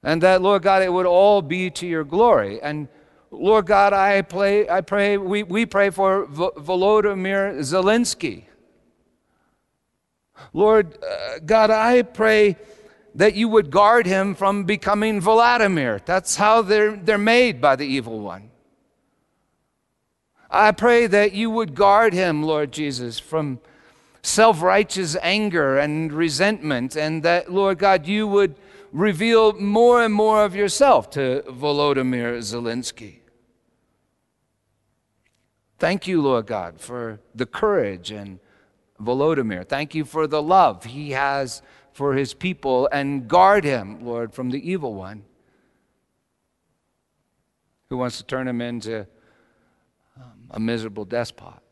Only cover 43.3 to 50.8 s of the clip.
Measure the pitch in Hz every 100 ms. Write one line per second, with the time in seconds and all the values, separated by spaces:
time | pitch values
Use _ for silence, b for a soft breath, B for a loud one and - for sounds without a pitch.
43.3 | 170 190 202 147 131 98 110 120 117 117
44.3 | - 127 131 147 185 139 104 95 107 101
45.3 | _ _ _ _ _ _ _ _ _ _
46.3 | _ _ _ _ _ _ _ _ _ _
47.3 | _ _ _ _ _ _ 131 123 - -
48.3 | 131 131 120 120 120 107 110 107 _ _
49.3 | _ _ _ _ _ _ _ _ _ 123
50.3 | _ 117 113 113 117